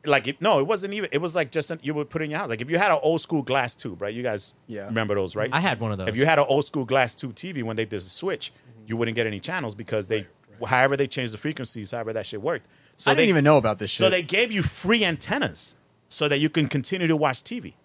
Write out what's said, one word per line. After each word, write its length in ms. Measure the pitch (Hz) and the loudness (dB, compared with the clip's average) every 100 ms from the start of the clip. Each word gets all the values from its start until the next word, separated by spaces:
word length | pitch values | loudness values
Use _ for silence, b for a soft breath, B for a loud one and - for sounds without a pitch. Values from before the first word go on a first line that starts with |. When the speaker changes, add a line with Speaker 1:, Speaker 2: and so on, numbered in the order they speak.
Speaker 1:
like, 220 | 151 139 127 | 2 2 2
if, 140 | 131 | -2
no, 180 | 190 160 | 2 2
it 80 | 147 | 2
wasn't 280 | 214 196 | -2 -2
even. 160 | 208 190 | -6 -4
It 60 | 143 | -2
was, 180 | 170 170 | -2 -2
like, 160 | 143 | -2
just 180 | 160 - | -4 -4
an, 80 | 160 | -6
you 140 | 135 | -6
would 160 | 151 147 | -4 -4
put 120 | 160 | -6
in 60 | 151 | -6
your 100 | 156 | -6
house. 100 | 175 | -6
Like, 100 | 113 | -6
if 80 | 123 | -2
you 80 | 170 | 2
had 140 | 202 | 4
an 80 | 156 | 4
old 200 | 151 165 | 2 0
school 220 | - 160 | 0 -4
glass 340 | 123 135 120 - | 0 0 0 -4
tube, 260 | 120 87 | -10 -6
right? 100 | 101 | -6
You 120 | 113 | -4
guys 280 | 123 107 - _ - | -4 -4 -8 _ -12
Speaker 2:
Yeah. 200 | 107 98 | -12 -4
Speaker 1:
remember 280 | 113 107 | -2 0
those, 220 | 101 92 95 | 0 0 -2
right? 120 | 113 | 0
Speaker 3:
I 80 | 147 | 0
had 180 | 185 113 | 0 -2
one 140 | 113 | -4
of 60 | 101 | -2
those. 100 | 92 | -2
Speaker 1:
If 80 | 110 | 2
you 100 | 151 | 4
had 140 | 151 | 4
an 40 | 135 | 4
old 160 | 139 | 2
school 200 | 143 147 | 2 -4
glass 300 | 120 135 123 | 2 2 2
tube 220 | - 131 - | -2 -8 -8
T 160 | 180 | -8
V, 100 | 156 | -6
when 140 | 113 110 | -4 -4
they 80 | |
did 160 | 110 104 | -4 -4
the 0 | |
switch, 520 | 90 - 190 170 - | -6 -6 -4 -6 -8
Speaker 4:
Mm-hmm. 360 | _ - 113 107 | _ -20 -20 -6
Speaker 1:
you 80 | 113 | -2
wouldn't 180 | 117 | 0
get 140 | 113 110 | 0 -2
any 100 | 101 | -2
channels 380 | - 180 120 104 | -6 -6 -6 -10
because 320 | 104 110 98 | -4 -4 0
they, 80 | 110 | -4
Speaker 4:
Right, 40 | 95 _ _ - | -4 _ _ -12
right. 120 | 113 | 0
Speaker 1:
however 260 | 127 135 139 | 4 4 2
they 100 | 139 | -2
changed 260 | - 120 | -2 -4
the 60 | 107 | -4
frequencies, 540 | 151 151 120 113 101 | -6 -6 -6 -6 -6
however 200 | 120 110 | -6 -6
that 120 | 110 98 | -6 -6
shit 160 | 107 | -6
worked. 240 | 131 151 _ b b b | -4 -4 _ b b b
So 160 | 208 | 2
Speaker 2:
I 20 | |
didn't 120 | 233 220 | 4 6
Speaker 1:
they, 20 | |
Speaker 2:
even 140 | 165 | 6
know 140 | 147 147 | 8 8
about 200 | 110 101 | 6 0
this 140 | 104 | -2
Speaker 1:
so 140 | - 185 | 2 4
Speaker 2:
shit. 40 | |
Speaker 1:
they 100 | 185 | 4
gave 280 | 151 190 240 | 2 0 2
you 120 | 208 | 0
free 400 | 151 - 180 233 | 0 -2 2 2
antennas 720 | 196 147 - 277 147 - - - _ _ _ | 2 0 -2 -2 -2 -4 -10 -12 _ _ _
so 180 | - 147 | -2 2
that 100 | 143 | 4
you 100 | 151 | 2
can 180 | 165 147 | 2 2
continue 400 | 143 123 190 170 | 0 -2 0 2
to 80 | 156 | 4
watch 260 | 147 131 | 2 0
T 160 | - 233 | -6 -8
V. 160 | 110 - | -10 -18